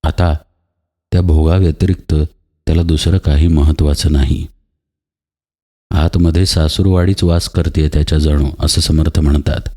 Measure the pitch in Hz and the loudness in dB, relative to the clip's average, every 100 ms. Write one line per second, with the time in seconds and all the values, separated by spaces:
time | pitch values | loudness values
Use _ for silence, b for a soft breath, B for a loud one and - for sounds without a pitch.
0 | 80 - 87 76 _ _ _ _ _ _ | -6 -2 0 -2 _ _ _ _ _ _
1 | _ 95 90 76 78 90 87 76 87 90 | _ -2 2 2 2 2 0 0 -2 -2
2 | - 78 76 _ _ _ - 80 85 78 | -2 -2 -2 _ _ _ -2 -2 0 0
3 | - 90 - 73 82 80 73 78 76 71 | 0 0 2 2 2 2 2 2 0 0
4 | 76 73 69 - - _ _ _ _ _ | 0 0 0 -2 -6 _ _ _ _ _
5 | _ _ _ _ _ _ _ _ _ 87 | _ _ _ _ _ _ _ _ _ -2
6 | 80 87 85 80 92 - 78 - 95 92 | 0 2 0 2 0 0 -2 0 0 2
7 | 90 98 87 85 - - 78 - 76 73 | 0 0 0 0 -2 -4 -2 0 0 0
8 | 73 78 76 73 71 - - - - 78 | 0 0 2 0 -2 -2 -2 -2 0 0
9 | 78 80 73 73 69 62 - | 0 0 0 0 -2 -6 -8